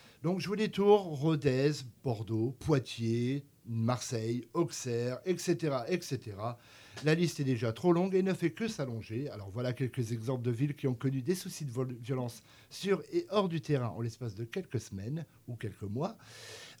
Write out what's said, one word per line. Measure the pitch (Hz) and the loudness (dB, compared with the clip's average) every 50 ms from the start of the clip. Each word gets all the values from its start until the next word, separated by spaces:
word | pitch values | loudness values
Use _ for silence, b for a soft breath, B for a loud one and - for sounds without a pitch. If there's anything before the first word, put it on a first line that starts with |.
| B B B B | B B B B
Donc | 139 165 185 185 | -2 0 0 0
je | - 175 | -2 -2
vous | 208 | 0
détourne | 196 214 196 - 190 202 202 208 208 190 170 151 | 0 0 0 2 4 8 8 8 8 6 0 -2
Rodez, | 131 147 160 160 143 135 139 127 131 135 156 147 - 135 113 - - | 2 2 4 4 4 4 4 4 6 4 4 2 0 -6 -12 -16 -6
Bordeaux, | - 135 113 104 110 110 113 110 113 135 135 - | -2 -2 -2 -2 -2 -2 0 0 0 0 -2 -4
Poitiers, | - 156 151 135 110 - - 117 117 113 113 120 120 123 135 143 139 - _ _ _ | 2 4 4 4 2 -2 -4 -2 0 0 2 2 0 0 -2 -2 -6 -10 _ _ _
Marseille, | 117 117 113 113 117 123 117 - - 127 113 110 117 117 123 117 - | -4 -2 0 2 2 2 0 -2 -4 -4 -2 -2 -2 -2 -4 -4 -4
Auxerre, | - 175 165 - - - - 127 117 117 120 123 127 - - | 0 0 0 0 -2 -6 -4 -2 -2 0 0 -2 -4 -4 -2
et | 185 180 180 | -2 -2 0
cetera, | - 220 226 - 160 151 135 127 117 143 | 0 0 0 2 0 0 0 -2 0 -2
et | 180 175 | -2 -2
cetera. | - - 139 117 - 110 98 98 107 120 120 B B B B B B B B B 139 | -2 -4 -6 -6 -6 -8 -8 -4 -4 -6 -6 B B B B B B B B B 2
La | 151 160 | 2 4
liste | 170 175 160 - - | 4 4 2 0 0
est | 143 | 0
déjà | 131 131 110 127 113 | 2 2 2 2 0
trop | 113 - - 180 | 0 2 4 4
longue | 170 170 185 196 185 | 6 6 4 4 4
et | 185 | 4
ne | 185 190 180 | 4 2 2
fait | - 170 160 | 2 0 -2
que | 160 - 226 220 | 0 0 -2 -2
s'allonger. | 220 - 139 123 113 110 95 - 110 120 143 143 | -2 -4 -4 -4 -4 -6 -6 -4 -4 -4 -4 -4
Alors | - 107 98 98 | -6 -8 -10 -6
voilà | 95 123 123 123 | -4 -2 -2 -2
quelques | 120 - 135 117 - 131 117 107 | 0 0 -2 -2 0 -2 -2 -2
exemples | 120 113 110 127 131 123 | -2 -4 -2 -2 -2 0
de | 117 123 | 0 0
villes | 120 110 143 143 139 | 2 2 0 0 0
qui | - - | 0 0
ont | 135 123 | 0 0
connu | - - 135 135 135 | 2 0 0 0 0
des | 120 156 190 | 0 0 -2
soucis | 185 - 180 - - 151 | -2 -4 -10 -8 -8 -8
de | 131 | -4
vol-, | 113 131 131 127 123 117 | -2 -2 -2 -2 -4 -8
violence | 120 113 135 127 123 117 - - B B B B B B | -4 -4 -2 -2 -2 -4 -6 -10 B B B B B B
sur | - - 175 196 190 160 151 - | -12 -4 2 2 2 2 0 -2
et | 165 175 170 - | -2 -2 -2 2
hors | 190 214 196 175 | 2 2 2 2
du | 165 156 | 0 -2
terrain | - - 147 131 123 110 | 0 2 2 2 2 -2
en | 80 107 | -2 -4
l'espace | 120 117 - - 127 113 92 | -4 -4 -4 -6 -8 -8 -6
de | 104 120 | -6 -8
quelques | - - 190 180 - - - | -6 -6 -6 -6 -2 -4 -4
semaines | - - 98 95 98 120 151 165 151 b b b b - | -4 -4 -8 -6 -6 -4 -4 -6 -6 b b b b -12
ou | 120 | -10
quelques | 117 - 104 92 - | -8 -8 -8 -8 -8
mois. | 104 95 101 127 165 220 220 B B B B B B B B B B B B B | -8 -6 -4 -2 -4 -4 -6 B B B B B B B B B B B B B